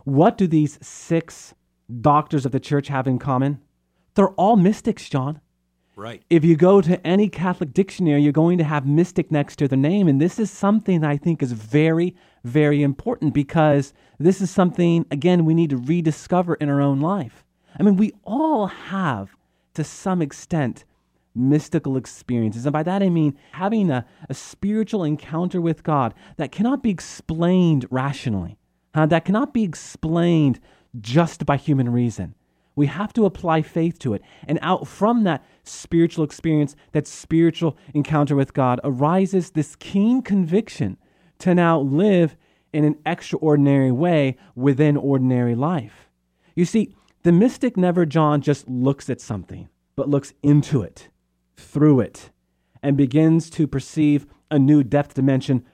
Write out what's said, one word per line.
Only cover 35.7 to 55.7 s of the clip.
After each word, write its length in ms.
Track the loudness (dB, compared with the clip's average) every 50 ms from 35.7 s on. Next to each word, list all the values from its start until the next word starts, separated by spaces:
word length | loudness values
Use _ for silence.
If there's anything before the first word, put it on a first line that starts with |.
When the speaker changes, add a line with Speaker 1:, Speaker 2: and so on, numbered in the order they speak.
| -20 -20 -8 -2 0 2 2 0 0 -2 -6
Speaker 1:
experience, 500 | -6 -6 -6 -4 -2 0 0 0 -2 -6 _ _ _
that 140 | -4 -4 -4
spiritual 720 | -6 -10 -18 -6 -2 2 2 2 2 2 0 -4 -4 -4 _ _ -6 -4
encounter 420 | -4 -2 0 0 0 0 2 2
with 160 | 0 0 0 0
God, 260 | 0 0 0 0 -2 -2
arises 640 | -4 -2 0 0 0 2 2 0 0 0 -2 -2 -2
this 260 | -4 -6 -6 -6 -8
keen 440 | -20 -10 -4 -2 0 2 2 2 0
conviction 760 | 0 0 0 0 0 2 0 -2 -2 -2 -6 -6 -6 -6 -6 -10 _ _ _ _ _ _ _ -4
to 160 | 0 2 2
now 240 | 4 4 4 2 2
live 560 | 0 0 0 2 2 4 4 4 2 0 -2 _ _ _ _ _ _ _ -2
in 100 | 0 0
an 120 | 0 0 -2 -4
extraordinary 840 | -8 -8 -8 -8 -8 -6 -2 0 2 4 4 4 4 4 4 2 2
way 440 | 2 0 2 2 2 2 2 0 -2 -6 _ _ -8
within 420 | -2 0 2 2 4 4 2 2 2
ordinary 560 | 0 0 0 2 2 2 2 2 0 0 0
life. 560 | -2 -2 -2 -4 -4 -6 -10 -16 _ _ _ _ _ _ _ _ _ _ _ -4
You 100 | -4 -2
see, 280 | 0 0 -2 -2 -2 -6 _ _ _ _ _
the 100 | 2 4
mystic 440 | 4 6 4 2 0 -2 -4 -4 0
never, 280 | 0 0 0 2 0 0
John, 340 | 0 2 2 2 2 2 0
just 260 | 0 -2 -2 -2 -4 -8
looks 400 | -4 -2 -2 -2 -2 -2 -6 -10
at 100 | -10 -8
something, 480 | -8 -10 -10 -10 -10 -12 -16 -18 -18 -20 _ _ _ _ _
but 140 | -6 -4 -2
looks 240 | -2 -2 -2 -6 -10 _
into 400 | 2 4 4 4 2 0 -2 -4
it, 260 | -4 -6 -12 -20 -20 _ _ _ _ _ _ _ _ _ _
through 440 | -20 -16 -8 -2 2 4 4 4 4
it, 300 | 2 -2 -6 -18 -20 -20 _ _ _ _ _ _ _ _ _ _
and 140 | -4 -2 0
begins 540 | 2 2 2 2 2 4 4 4 2 0 -2
to 160 | -4 -4 -2
perceive 600 | -2 -4 -6 -8 -6 -4 0 0 2 0 0 -2 -8 _ _ _ -2
a 80 | 0 2
new 240 | 4 4 4 4
depth 300 | 4 2 0 -2 -2 -2 -4
dimension 500 | -2 0 0 0 0 0 -2 -2 -2 -4 _